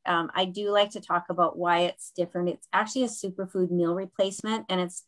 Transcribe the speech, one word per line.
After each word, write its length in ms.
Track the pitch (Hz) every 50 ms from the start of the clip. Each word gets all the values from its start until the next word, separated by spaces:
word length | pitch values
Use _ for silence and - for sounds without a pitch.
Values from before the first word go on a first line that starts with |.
| _
um, 260 | - 180 165 165 156 -
I 120 | - 190
do 260 | 185 180 202 208 202
like 200 | 202 202 208 202
to 100 | - 202
talk 240 | - - 175 175 175 -
about 280 | 180 170 175 - - 170
why 240 | 175 175 175 170
it's 300 | 175 175 - - - - -
different. 340 | - 175 170 - 180 175 175
It's 180 | - - - - -
actually 300 | 196 214 214 - 262 254
a 40 | 226
superfood 640 | 226 - - 196 185 190 190 185 - 190 180 175
meal 240 | 175 175 170 165 175
replacement, 720 | 185 190 185 - - 196 196 196 - - 214 220 220 214 -
and 140 | 190 185
it's 220 | 180 175 - - -